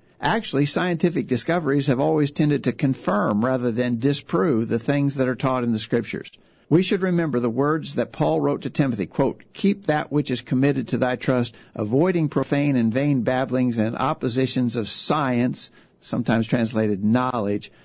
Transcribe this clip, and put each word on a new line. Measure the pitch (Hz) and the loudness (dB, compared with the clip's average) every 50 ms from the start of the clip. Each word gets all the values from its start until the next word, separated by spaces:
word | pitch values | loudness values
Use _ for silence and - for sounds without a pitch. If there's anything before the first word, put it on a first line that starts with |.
| _ _ _ _ | _ _ _ _
Actually, | - 147 190 233 220 - - 135 147 | -2 -2 0 -2 -2 -2 0 0 0
scientific | 143 - 160 175 180 170 151 - 175 165 143 120 - | 0 0 0 0 0 0 0 0 0 0 0 -2 -2
discoveries | 127 113 - - 165 180 160 135 139 143 135 147 | -2 -2 0 -2 -2 0 0 0 0 0 2 0
have | 127 127 | 0 2
always | 147 156 160 151 147 139 | 2 2 2 2 0 0
tended | - - 156 147 147 120 - | 0 0 2 2 2 2 0
to | 135 113 | -2 -2
confirm | - 151 135 131 - - - 196 208 190 147 107 104 117 | 0 0 0 0 -2 -2 -2 0 0 0 0 0 2 2
rather | 131 131 127 123 123 | 0 0 0 0 0
than | 107 120 123 123 120 113 | 0 0 0 0 0 0
disprove | 117 143 143 - - - - 170 190 170 127 110 117 110 | 2 0 0 0 -2 -2 0 0 2 2 2 2 2 0
the | 117 113 | -2 -2
things | - - 143 143 143 139 135 | 0 0 0 2 0 0 0
that | 139 131 127 | 0 0 0
are | 123 | 0
taught | - 139 131 131 127 120 | 0 -2 0 0 0 0
in | 120 | 0
the | 113 107 | -2 -2
Scriptures. | - - - 117 107 - - - - - - - _ _ _ _ _ _ | -2 -2 -2 -2 -2 -4 -8 -10 -10 -14 -18 -20 _ _ _ _ _ _
We | 143 175 185 | 2 2 4
should | - 214 180 190 | 2 0 0 0
remember | 185 170 170 165 156 120 120 | 0 0 0 0 0 0 0
the | 120 117 | 0 0
words | 113 127 139 147 156 160 - 139 143 | 0 0 0 0 0 -2 -4 -4 -4
that | - 113 - | -4 -4 -4
Paul | - - 151 151 160 160 | -2 -2 0 0 2 2
wrote | 143 143 143 - - | 0 0 -2 -2 -4
to | 131 | -4
Timothy, | - - 143 135 117 101 87 | 0 0 0 0 0 -2 -4
quote, | - - - 139 113 - - - - - | -4 -2 -2 -2 -2 -2 -6 -12 -20 -8
"Keep | - - 196 202 196 - - | -2 0 0 0 0 -2 -2
that | 151 151 139 - | -2 -2 -2 0
which | - 147 143 - | -2 -2 0 0
is | 127 - | -4 -6
committed | - - 131 127 139 143 139 135 117 - | -2 -2 0 2 2 2 2 0 -2 -2
to | 135 117 | -2 0
thy | 127 123 127 | 0 0 0
trust, | 117 - - 131 123 120 113 - - - - _ | -2 0 0 0 0 0 -2 -6 -12 -20 -14 _
avoiding | - 110 104 120 139 170 190 175 170 156 143 | -6 -4 0 2 2 2 2 2 2 0 0
profane | - 139 135 - 143 143 143 143 135 | 0 -2 0 0 0 2 2 2 2
and | 123 113 113 107 | 2 2 2 2
vain | 131 143 147 143 127 | 2 2 2 2 2
babblings | 107 127 127 127 131 - 123 127 127 123 113 117 | 2 0 0 0 0 0 0 0 0 0 2 0
and | 107 110 - | 0 0 0
oppositions | - 127 139 156 - - 123 113 131 131 127 - 127 123 117 110 | -2 -2 -2 -2 -2 -2 -2 0 0 0 0 0 0 0 0 0
of | 123 104 98 | -2 -4 -4
science," | - - - - 147 156 143 127 127 120 123 123 - - - - - - - _ _ _ | -4 -4 -2 0 0 0 0 0 0 0 0 0 -2 -6 -10 -14 -16 -20 -20 _ _ _
sometimes | - - 117 123 113 - 110 113 110 | -10 -6 -4 -4 0 0 0 0 2
translated | - 135 123 113 110 120 110 110 104 104 92 104 | 0 0 0 0 -2 0 0 0 0 0 0 2
knowledge, | 107 117 123 127 127 127 117 101 101 101 101 - - - _ - | 2 2 2 2 0 -2 -2 -2 -2 -2 -4 -6 -10 -16 _ -20